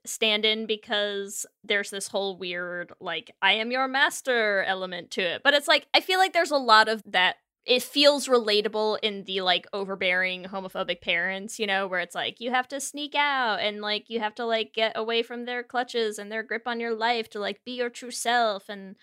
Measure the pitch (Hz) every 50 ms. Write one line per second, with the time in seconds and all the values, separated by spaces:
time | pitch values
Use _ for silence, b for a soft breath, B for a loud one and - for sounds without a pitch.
0 | _ - - - 220 220 208 208 214 220 214 220 220 220 214 208 - 240 214 208
1 | 208 208 202 196 196 202 - - - - _ _ - 214 208 202 196 - 202 196
2 | - - - 196 196 196 185 170 190 175 175 175 180 175 175 175 175 - - -
3 | 180 175 165 165 - - - _ 190 190 202 220 220 240 254 262 269 262 262 277
4 | 294 339 - - - 269 247 233 214 208 202 190 - - 190 185 185 185 180 175
5 | - - - 202 185 170 143 - - 277 285 285 - 349 311 285 - _ - 294
6 | - - 370 370 381 381 - 339 339 294 294 277 254 233 214 220 214 214 220 208
7 | - 202 196 185 185 180 - - _ _ _ _ _ - 247 247 - - - 285
8 | 294 285 294 269 262 262 247 240 214 214 208 208 208 208 220 214 214 214 208 -
9 | 214 214 202 196 190 190 190 190 185 180 180 180 - - - 196 196 190 196 185
10 | 196 180 180 185 185 185 185 180 175 185 202 196 185 185 - 185 185 175 180 -
11 | - 202 175 170 175 190 190 196 196 220 - - 214 196 196 190 196 180 185 175
12 | 175 - - 175 - - 185 - 226 254 247 254 247 - 277 277 277 - - 285
13 | 294 285 - 285 285 285 269 262 247 220 202 - - 208 208 208 208 208 208 208
14 | 214 - 226 220 214 214 214 - 233 226 226 220 220 220 - 220 220 214 - 226
15 | 220 226 233 233 233 240 240 240 240 247 247 240 240 - - 240 254 254 - 233
16 | 226 208 214 214 202 202 220 220 220 - 214 226 - 247 233 233 233 233 226 214
17 | 226 240 247 226 220 - - 208 202 185 196 - _ 247 247 247 240 240 247 -
18 | 254 240 - - - 226 240 240 233 214 196 196 - - 202 196 196 190 214 b